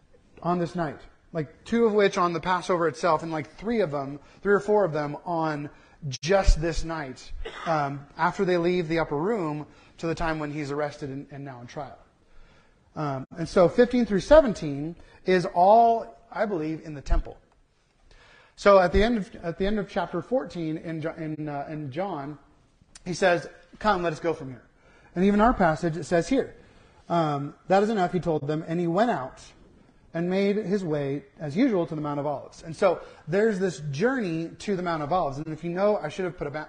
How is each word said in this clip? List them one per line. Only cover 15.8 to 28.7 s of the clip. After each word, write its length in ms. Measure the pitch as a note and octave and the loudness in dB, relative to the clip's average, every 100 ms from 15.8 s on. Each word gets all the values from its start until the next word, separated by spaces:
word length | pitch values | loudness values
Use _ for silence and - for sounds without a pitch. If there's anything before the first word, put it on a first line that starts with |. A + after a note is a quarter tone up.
| A#3 A3+ A3+ - _ | 6 4 -2 -14 _
I 140 | - G#3+ | -6 -4
believe, 380 | F#3 D#3 D#3+ D#3+ | -2 -4 -6 -10
in 80 | |
the 80 | D3 | -8
temple. 340 | C3 - A#2 - _ _ _ _ _ _ _ - - - _ - | 0 2 0 -8 _ _ _ _ _ _ _ -20 -20 -20 _ 2
So 220 | G#3 G3 | 8 8
at 160 | F3+ | 8
the 80 | G3 | 4
end 160 | A3 A#3 | 4 2
of, 180 | F#3 - | -4 -8
at 160 | F3 E3 | -8 -4
the 80 | F#3+ | -2
end 140 | A3 | -2
of 100 | F#3+ | -2
chapter 320 | G3+ F3 F3 | -4 -4 -4
fourteen 560 | - B3+ C#4+ F3 D#3+ D#3+ | -2 -2 -2 -6 -6 -6
in 240 | E3+ D#3+ | -6 -6
Jo-, 140 | D3+ D3+ | -6 -8
in, 320 | D#3 D#3 D3+ | -8 -8 -6
uh, 160 | C#3+ C#3 | -8 -8
in 220 | D#3 D3+ | -10 -8
John, 480 | C3 G3 D#3 C#3 D3 _ _ _ _ _ - - | -8 -6 -8 -10 -14 _ _ _ _ _ -14 -10
he 100 | E3+ | 0
says, 340 | F#3+ E3+ - - _ - | 2 2 -2 -14 _ -4
"Come, 240 | G#3+ F#3+ | 0 0
let 100 | E3+ | 0
us 60 | D#3 | -2
go 160 | E3+ D#3 | -4 -4
from 140 | C3+ | -8
here." 180 | B2 - _ _ _ _ F3 | -16 -20 _ _ _ _ 0
And 100 | G3 | 2
even 160 | G#3 | 6
our 140 | A3 B3 | 4 6
passage, 420 | F3 D#3 E3+ D#3+ | 2 2 -2 -4
it 60 | |
says 260 | D3 E3+ E3 | 0 0 2
here, 260 | C4+ - - - - - _ - | 0 -2 -8 -20 -20 -20 _ -4
um, 460 | E3+ D#3 C#3+ C#3+ - - | 0 0 -2 -6 -8 2
"That 120 | F#3 | 2
is 80 | G#3 | 4
enough," 240 | A3+ F3 | 2 0
he 60 | F3+ | 0
told 260 | D#3+ D3+ C#3+ | 0 -2 -2
them, 180 | D3+ | -4
and 120 | D#3+ | -2